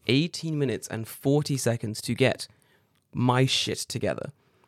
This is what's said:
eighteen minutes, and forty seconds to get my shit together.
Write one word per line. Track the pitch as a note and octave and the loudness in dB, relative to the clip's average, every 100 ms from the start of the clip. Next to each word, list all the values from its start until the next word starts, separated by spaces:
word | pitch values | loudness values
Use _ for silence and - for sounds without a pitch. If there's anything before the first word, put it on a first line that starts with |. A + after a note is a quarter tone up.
| - | 2
eighteen | C3 E3+ - E3 D3+ | 2 2 -4 -4 -2
minutes, | C3 G#2+ - | 0 -2 -6
and | A2 A2+ | -8 -8
forty | - C#3 D3 D3 C3+ | -4 2 2 2 -2
seconds | A#2 A#2 G#2+ G#2+ | 0 -2 -4 -8
to | - A#2 | -6 2
get | B2+ - - _ _ _ _ _ _ | 2 2 -8 _ _ _ _ _ _
my | - B2 B2 C3 | 0 2 4 4
shit | - - - | 2 -2 -4
together. | - A2+ G2+ C2 - - _ _ | -6 -4 -4 -4 -6 -12 _ _